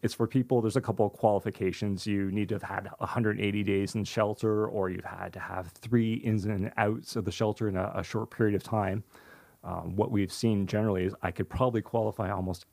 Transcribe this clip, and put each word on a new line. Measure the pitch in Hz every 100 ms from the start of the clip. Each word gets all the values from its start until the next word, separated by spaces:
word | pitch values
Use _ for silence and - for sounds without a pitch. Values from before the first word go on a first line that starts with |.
it's | 110
for | - 113
people, | 131 123 123
there's | 110 127
a |
couple | 117 101 104
of |
qualifications. | - 110 101 107 - 92 87 104 95 107
You | 101 98
need | 101 98
to | 101
have |
had | - 98 98 -
a | 98
hundred | 123 110 104
eighty | 101 104
days | 101 98 98
in | 113
shelter, | 98 - 104 104 110 107 107
or | 101 92
you've | 92
had | - 92 92
to | 92
have | - 92 85
three | - 113 120 113
ins | 113 117 107
and | 101 98 101 -
outs | 104 113 - 117
of |
the | 104
shelter | - 107 101 110
in | 92
a, | 101 95
a |
short | 87 110 113
period | - 107
of | 101
time. | - 110 98 98 - - - - - _
Um, | 90 87 87
what | 92 104
we've | 104 95
seen | - 113 104 95
generally | 107 110 92
is | 92 -
I | 92
could | - 98
probably | - 127 113
qualify | - 117 107 101 95
almost | 98 92 85 -